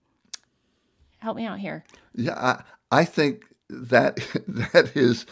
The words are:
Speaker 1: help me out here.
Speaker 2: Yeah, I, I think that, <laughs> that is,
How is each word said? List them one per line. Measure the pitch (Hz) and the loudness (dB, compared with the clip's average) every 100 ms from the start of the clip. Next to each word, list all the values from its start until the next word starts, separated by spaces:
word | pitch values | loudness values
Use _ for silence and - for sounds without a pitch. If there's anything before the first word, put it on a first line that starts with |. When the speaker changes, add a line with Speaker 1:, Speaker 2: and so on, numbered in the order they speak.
| _ _ _ - _ _ _ _ _ _ _ _ | _ _ _ -20 _ _ _ _ _ _ _ _
Speaker 1:
help | 226 - | -10 -8
me | 226 | -8
out | 196 | -8
here. | 190 156 - - _ | -10 -12 -16 -20 _
Speaker 2:
Yeah, | - 117 - 127 - - _ _ | -6 -6 0 0 -2 -6 _ _
I, | 135 | 2
I | |
think | 170 - 147 - - _ - | 4 2 0 -2 -12 _ -18
that, | 127 123 127 139 - | -16 2 2 4 -2
<laughs> | - - - | -8 -8 -8
that | 113 - 175 120 143 | -8 2 4 4 2
is, | 123 117 - | 2 2 -6